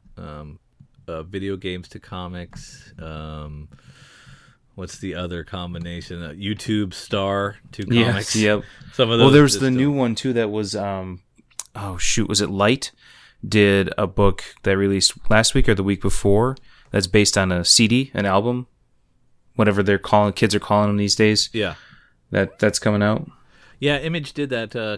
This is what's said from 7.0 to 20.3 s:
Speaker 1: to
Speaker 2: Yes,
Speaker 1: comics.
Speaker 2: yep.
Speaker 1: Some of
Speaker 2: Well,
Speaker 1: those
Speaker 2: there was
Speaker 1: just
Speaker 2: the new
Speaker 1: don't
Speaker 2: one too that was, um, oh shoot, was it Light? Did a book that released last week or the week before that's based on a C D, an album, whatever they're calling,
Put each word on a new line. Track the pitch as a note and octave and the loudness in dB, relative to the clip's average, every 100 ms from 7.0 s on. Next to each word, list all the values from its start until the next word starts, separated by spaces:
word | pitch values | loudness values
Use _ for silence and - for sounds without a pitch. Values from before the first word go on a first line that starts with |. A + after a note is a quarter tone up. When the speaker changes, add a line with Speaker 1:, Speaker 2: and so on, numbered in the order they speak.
| - G2+ G2 G2 G2 G2 - | -6 -2 -2 -2 -4 -8 -16
Speaker 1:
to | - G2 | -10 0
Speaker 2:
Yes, | A#2 G2 | 2 2
Speaker 1:
comics. | G2 G#2 G#2+ | 0 -2 0
Speaker 2:
yep. | G#2 G#2 - - - | 2 2 -4 -20 -6
Speaker 1:
Some | - A#2 | -2 2
of | A#2 | 6
Speaker 2:
Well, | C3+ | 8
Speaker 1:
those | |
Speaker 2:
there | C#3+ | 8
was | C#3+ | 8
Speaker 1:
just | - | 4
Speaker 2:
the | C3 | 0
new | B2+ C#3+ | 2 2
Speaker 1:
don't | C#3 | 0
Speaker 2:
one | B2 | -2
too | A2 C3 | -2 -2
that | A#2 G#2+ | 0 0
was, | G#2+ G2+ | -2 -4
um, | G2+ G2+ F#2+ F#2 F#2 _ _ _ - - | -4 -4 -6 -8 -12 _ _ _ -14 -12
oh | - G2+ F#2 | -10 -10 -2
shoot, | - - G2+ | 0 0 0
was | G#2+ | 0
it | G2+ | -2
Light? | F#2+ G#2 C3+ - _ - - - _ - | 2 2 2 -4 _ -20 -20 -20 _ 0
Did | G#2 G2+ G2 F#2+ - | 4 6 4 2 -2
a | G2 | -2
book | F#2+ G2+ G2 - - | 2 2 2 -6 -6
that | G#2+ F#2+ | -2 2
released | G2 G2 - - - | 2 2 0 0 2
last | A2 A2+ | 4 4
week | C3+ - | 4 4
or | |
the | G2 | 4
week | G2 F#2+ | 2 0
before | G2 - G2+ G2+ B2 C3+ - _ _ | 0 0 2 2 2 -4 -14 _ _
that's | G#2 F2+ | -4 2
based | G#2 G2+ G#2 | 2 2 2
on | F#2+ | 0
a | F2+ | 0
C | E2+ - A2+ | 2 4 4
D, | B2 C3+ | 2 0
an | G#2 | -2
album, | G2+ F#2+ A#2 B2 B2 _ _ _ _ _ _ _ _ | 0 0 0 -4 -8 _ _ _ _ _ _ _ _
whatever | - G#2+ G2+ | 0 2 2
they're | G2 G2 | 2 0
calling, | - G#2 G#2 | 2 2 2